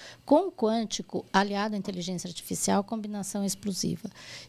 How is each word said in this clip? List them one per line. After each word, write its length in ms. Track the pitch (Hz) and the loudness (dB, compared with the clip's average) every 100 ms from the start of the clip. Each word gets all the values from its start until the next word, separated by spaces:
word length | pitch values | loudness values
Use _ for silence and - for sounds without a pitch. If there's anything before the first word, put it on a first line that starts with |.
| - - - | -16 -4 6
Com 220 | 294 381 | 6 6
o 40 | |
quântico, 720 | - 214 226 214 - - 185 - | 2 2 2 -2 -6 -6 -8 2
aliado 420 | 196 202 202 214 208 | 4 4 2 -2 -2
à 20 | |
inteligência 500 | 185 180 170 180 180 | -4 -6 -4 -6 -6
artificial, 540 | 165 - 175 - 196 | -10 -8 -2 2 2
a 20 | |
combinação 600 | 202 226 208 208 190 202 | 2 -4 -6 -6 -4 -2
é 20 | 196 | -2
explosiva. 640 | - 208 180 170 170 196 - - - | -2 -4 -2 -2 -2 -8 -14 -16 -16